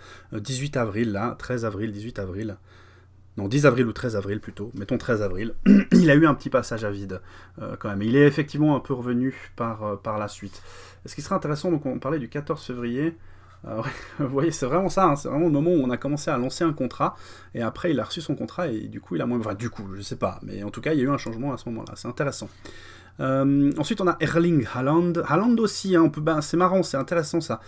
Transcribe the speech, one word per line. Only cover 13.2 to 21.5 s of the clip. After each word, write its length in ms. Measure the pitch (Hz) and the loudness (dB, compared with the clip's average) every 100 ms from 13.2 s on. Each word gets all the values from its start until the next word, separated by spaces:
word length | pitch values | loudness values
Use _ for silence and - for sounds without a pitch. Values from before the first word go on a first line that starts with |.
| - - - - 113 | -18 -20 -20 -18 -10
Euh, 140 | 110 | -6
ouais, 80 | 139 - | -6 -8
<laughs> 180 | - - | -12 -6
vous 100 | 131 | -2
voyez, 220 | 139 165 | 0 0
c'est 140 | 151 123 | 0 0
vraiment 240 | 165 185 | 0 2
ça, 160 | 190 175 | 4 4
hein, 100 | 143 | 2
c'est 120 | 123 | -2
vraiment 200 | 139 170 | 0 4
le 40 | |
moment 200 | 143 170 | 4 4
où 100 | 170 | 2
on 80 | 127 | 2
a 80 | 120 | -2
commencé 320 | 143 147 165 | -2 -2 -2
à 80 | 127 | -2
lancer 260 | 127 - | -2 0
un 80 | 170 | 0
contrat, 440 | 143 123 - 165 - - - - | 0 -4 -2 -2 -4 -18 -20 -12
et 80 | 120 | -6
après 300 | 113 - 180 | -4 -2 -2
il 80 | 127 | 0
a 40 | |
reçu 180 | 107 170 | -2 -6
son 140 | 151 - | -6 -6
contrat, 320 | 117 - 165 | -6 -6 -4
et 200 | 110 107 | -4 -8
du 140 | 113 | -12
coup 140 | - 165 | -6 -4
il 60 | |
a 40 | 120 | -2
moins, 140 | 120 | -2
enfin 160 | 107 104 | -2 -4
du 160 | 120 | -6
coup, 120 | - 98 98 | -8 -10 -10
je 60 | |
sais 160 | 101 113 | -8 -4
pas, 220 | 101 101 | -4 -4
mais 180 | 98 101 | -10 -8
en 80 | 101 | -8
tout 120 | - | -6
cas 120 | 151 | 0
il 60 | 151 | 2
y 20 | |
a 40 | 131 | 2
eu 40 | |
un 80 | 139 | 0
changement 340 | - 113 139 | -4 -6 -6